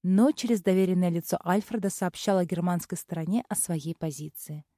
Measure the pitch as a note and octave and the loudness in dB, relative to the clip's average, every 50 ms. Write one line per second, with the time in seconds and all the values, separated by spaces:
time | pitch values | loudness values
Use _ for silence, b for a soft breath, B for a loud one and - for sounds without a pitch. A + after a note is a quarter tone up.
0 | - F3+ F#3 G3 A#3 C#4 D4+ - - A3+ A#3 G#3 E3+ G3 F#3 F#3 F#3+ F#3 F#3 F3+ | 2 4 6 6 6 4 4 0 0 0 0 2 2 2 4 4 4 4 2 2
1 | F3+ F3 E3+ E3+ E3 - - F3 - E3+ F3+ G#3 G3+ - - A#3 F#3 G3 - - | 2 2 0 -2 -2 -2 -4 -4 0 2 2 2 0 -2 -6 -4 -2 -4 -4 -2
2 | G3 D#3+ - - - - G3 F#3+ F3+ E3 F#3 E3+ F3 F3+ F3+ F3 - - - - | -4 -4 -4 -4 -2 2 2 2 2 0 -2 -2 0 0 0 -2 -4 -6 -8 -10
3 | - _ - E3 D#3+ D#3+ F#3+ A#3+ - _ G#3 G3 - - F3 D#3 C#3 D#3+ E3 _ | -8 _ -6 -6 -4 -2 -2 -2 -2 _ -4 -4 -2 -2 -2 -4 -4 -6 -6 _
4 | - D#3+ C#3+ C3+ D3+ D#3 _ - - - D3+ D3+ D3 _ _ | -4 -6 -6 -6 -12 -14 _ -14 -14 -12 -12 -14 -14 _ _